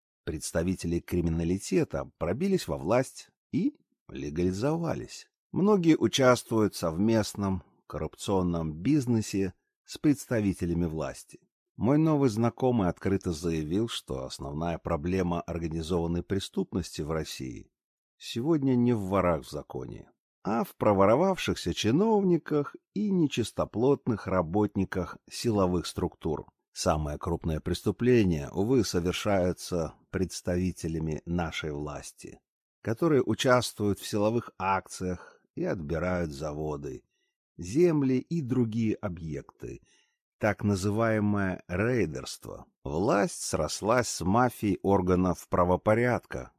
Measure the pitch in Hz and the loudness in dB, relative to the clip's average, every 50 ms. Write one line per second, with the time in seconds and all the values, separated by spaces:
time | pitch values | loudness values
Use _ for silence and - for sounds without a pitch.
0 | _ _ _ _ - - 80 76 - - - 87 82 92 95 - - 85 85 82 | _ _ _ _ -10 -8 -8 -8 -6 -4 -4 -2 0 0 -2 -2 -2 -2 -2 -2
1 | - - - 90 82 85 82 82 85 85 92 98 - - 190 175 151 - - 69 | -4 -2 -2 0 0 2 0 0 0 0 0 -2 -2 0 0 0 0 0 -2 -6
2 | 69 64 - - - 80 98 127 180 202 190 180 - - 73 67 67 82 113 127 | -8 -8 -8 -6 -4 -4 -2 -2 0 0 0 0 0 -2 -6 -4 -2 0 2 2
3 | 131 - - - - _ _ _ _ _ - 135 202 294 - _ _ _ _ _ | 0 -2 -6 -20 -20 _ _ _ _ _ -2 -2 -2 -2 -4 _ _ _ _ _
4 | _ - - 67 69 73 73 82 87 92 92 98 113 143 160 165 170 160 - - | _ -14 -10 -8 -8 -6 -2 0 0 0 0 0 -2 -2 -2 -2 -2 -4 -4 -6
5 | 113 - - - - _ _ _ _ _ - - 175 208 214 196 165 151 156 - | -8 -12 -14 -18 -20 _ _ _ _ _ -2 0 2 4 4 4 6 6 4 6
6 | - 110 - - 135 127 123 117 - - 120 110 107 95 - - - 82 80 85 | 4 2 2 4 6 6 6 6 2 0 2 2 2 2 0 -2 -4 -2 0 2
7 | 101 113 113 110 101 - - - 101 98 95 90 - _ _ _ _ - - - | 2 4 4 4 2 0 -2 -4 -2 -2 -2 -2 -4 _ _ _ _ -12 -8 -6
8 | 82 78 - - - - 101 92 92 87 85 85 82 80 76 78 90 123 151 151 | -6 -8 -8 -8 -4 0 0 2 2 2 0 -2 -4 -4 -6 -4 0 2 2 2
9 | 127 123 120 110 107 - - 98 98 92 - _ _ _ _ _ _ - - - | 2 2 0 0 0 0 -2 -2 -2 -2 -4 _ _ _ _ _ _ -18 -8 -2
10 | - 156 139 - - - 127 113 104 98 90 - 92 85 85 82 87 82 78 78 | 2 2 2 0 -2 -4 -2 0 2 0 0 0 -2 -2 0 0 0 -2 -2 -4
11 | 71 65 - - - _ - - _ _ _ _ _ _ _ - 95 113 143 151 | -6 -6 -8 -12 -18 _ -20 -20 _ _ _ _ _ _ _ -2 0 2 4 4
12 | 160 160 156 143 139 131 101 107 117 117 - - 131 127 123 117 95 87 82 - | 4 2 2 4 2 2 2 2 0 0 0 0 0 2 2 2 2 2 0 -2
13 | - 98 98 95 - 92 85 76 85 85 82 80 78 76 85 101 117 117 - - | 0 0 0 0 0 -2 -4 -2 -2 -2 -2 -2 -2 -2 0 -2 -2 -2 -4 -8
14 | - - 67 65 65 65 - - 71 69 73 76 82 85 82 78 - - 85 78 | -8 -8 -8 -8 -8 -10 -10 -10 -10 -8 -6 -4 -4 -4 -4 -4 -4 -4 -2 -2
15 | 73 87 92 95 90 87 85 85 - - 85 82 82 82 78 82 80 78 92 85 | -2 0 0 0 0 0 -2 -2 -4 -4 -6 -4 -4 -4 -4 -4 -2 0 0 0
16 | 82 85 85 87 - - 101 98 - - - - - - - 101 85 - - - | 0 0 0 -2 -2 -2 -4 -4 -4 -4 -4 -4 -4 -2 -2 -4 -4 -4 -6 -8
17 | 78 73 80 80 76 - - - 67 64 57 52 - _ _ _ _ _ _ _ | -4 -2 -2 -4 -4 -6 -8 -10 -10 -10 -10 -12 -16 _ _ _ _ _ _ _
18 | _ _ _ - - - - 117 120 156 170 151 135 135 127 123 120 120 120 107 | _ _ _ -18 -12 -8 -6 -2 0 2 2 2 4 4 4 4 4 4 2 2
19 | 98 92 98 98 87 87 82 73 65 - 76 73 69 - - 65 65 62 50 - | 0 0 0 2 4 2 2 0 -2 -6 -10 -10 -10 -10 -10 -10 -10 -10 -12 -16
20 | - - _ _ _ _ _ _ - - 220 233 202 - - - - 107 104 95 | -18 -20 _ _ _ _ _ _ -4 -2 -2 -2 -2 -4 -4 0 2 4 6 6
21 | 98 98 113 139 180 196 185 - - - 87 - - 90 82 - - 107 120 160 | 6 6 6 6 4 2 0 0 -2 -2 -2 -2 -2 -4 -2 0 2 2 4 4
22 | 208 226 220 208 196 180 175 160 - - 156 147 143 - - - _ _ - 190 | 4 4 4 4 4 4 2 2 0 0 0 0 -2 -2 -6 -18 _ _ -4 -2
23 | 214 208 190 180 160 139 - - 110 - - - 80 - - 101 117 139 143 - | 0 2 2 2 2 2 2 0 -4 -2 -2 -4 -4 -2 0 2 4 4 2 2
24 | - - 113 98 - 95 92 92 87 78 82 107 104 101 - 101 95 - - 92 | 0 -2 -2 -2 -2 0 0 0 2 2 2 2 2 2 2 0 -2 -2 -2 -4
25 | 87 - - - _ - - - - 120 107 101 95 90 90 87 80 - - - | -4 -6 -8 -16 _ -14 -10 -4 -2 0 2 2 2 2 2 0 -2 -4 -4 -4
26 | 90 85 - - - 90 73 58 - _ _ _ _ _ - - - 92 82 78 | -4 -4 -4 -4 -4 -4 -4 -4 -6 _ _ _ _ _ -10 -4 0 0 0 0
27 | 76 73 73 71 - 87 82 78 - 82 78 76 - - 90 - - 107 95 - | 0 -4 -6 -6 -4 -4 -4 -2 -2 -2 -4 -2 -2 -4 -4 -2 -2 -2 -2 0
28 | 117 123 127 117 104 92 82 73 69 - - 85 98 113 135 127 107 - - 90 | 4 4 6 6 6 4 2 0 -2 -4 -4 -2 0 2 2 2 2 2 0 0
29 | 82 87 85 - - 107 101 95 90 90 87 - - - 90 87 80 69 - _ | 0 0 -2 -2 0 0 2 2 2 2 0 -2 -6 -4 -2 -2 -2 -4 -6 _
30 | _ _ - 95 95 87 - - - - 90 90 92 90 85 - - 85 82 80 | _ _ -4 -2 -2 -2 -4 -6 -4 -2 0 0 0 -2 -2 -4 -6 -4 -4 -2
31 | 80 80 76 - - 85 85 90 85 80 - - - 78 73 71 73 73 73 69 | -2 -4 -4 -6 -4 -4 -2 -2 -2 -2 -4 -6 -6 -6 -6 -6 -8 -8 -8 -10
32 | 71 - - - - - - - _ _ _ _ _ _ _ _ - 107 113 - | -12 -16 -18 -18 -18 -18 -18 -20 _ _ _ _ _ _ _ _ -4 -4 -2 0
33 | 165 165 156 127 - - - - - 135 123 123 117 - - - 107 104 98 - | 2 2 4 4 2 2 0 0 4 4 4 4 2 0 -4 -2 0 0 0 -2
34 | - - - 104 104 110 117 120 - - - - 92 95 98 95 - - - - | -4 -4 -2 0 2 2 2 0 -2 -6 -10 -6 -2 -2 -2 -2 -2 -6 -10 -6
35 | 92 92 90 87 - - - _ _ _ - - 170 180 151 90 78 71 80 78 | -6 -6 -6 -6 -10 -18 -20 _ _ _ -10 -6 -4 -4 -4 -4 -4 -4 -4 -2
36 | 85 90 90 90 87 78 71 67 76 76 73 76 78 76 73 71 69 69 65 - | -2 -2 -2 -2 -2 -4 -6 -6 -8 -8 -6 -6 -6 -6 -6 -6 -8 -10 -12 -12
37 | - _ _ _ _ _ _ _ _ _ _ - 87 87 107 151 180 175 160 151 | -16 _ _ _ _ _ _ _ _ _ _ -14 -8 -2 2 4 4 4 4 4
38 | 135 131 131 127 - - 170 170 139 117 135 131 123 113 107 117 113 110 110 - | 2 2 2 0 0 -2 -4 -4 -2 0 2 2 2 2 2 0 0 0 0 -2
39 | - 101 87 85 82 80 71 67 - - - - 62 60 58 60 _ _ _ _ | -4 -6 -6 -8 -8 -8 -8 -8 -10 -12 -16 -14 -14 -12 -12 -14 _ _ _ _
40 | _ _ _ _ _ _ _ - - 107 98 - - 104 101 92 92 104 101 110 | _ _ _ _ _ _ _ -2 -2 -2 0 0 0 0 2 2 0 0 0 0
41 | 117 113 110 107 104 104 101 101 98 92 90 - - - 87 92 104 120 127 120 | 0 2 2 2 2 2 0 0 0 -2 -4 -6 -8 -6 -4 -2 0 0 0 0
42 | 95 80 69 65 65 - - - - 55 50 50 - _ _ _ - 67 73 80 | 0 -2 -4 -6 -10 -10 -12 -14 -14 -14 -14 -14 -16 _ _ _ -10 -4 -2 0
43 | 98 123 175 202 196 175 - - - - - 85 78 73 - - 95 101 120 127 | 2 2 2 2 2 0 -2 -6 -8 -4 -2 -2 -2 -2 -4 -2 0 0 2 2
44 | 117 - - - 82 90 101 120 127 120 - - - 104 92 - - 92 98 95 | 0 -2 -4 -4 0 2 2 4 2 2 0 -2 -2 0 0 0 2 2 2 4
45 | 92 90 90 90 92 92 80 - - - - 90 90 87 90 87 - 104 110 117 | 4 4 4 4 4 2 0 -2 -6 -2 0 2 2 4 2 2 2 2 2 2
46 | 120 123 120 - - - - 65 64 - _ | 2 2 0 -2 -2 -6 -10 -10 -10 -12 _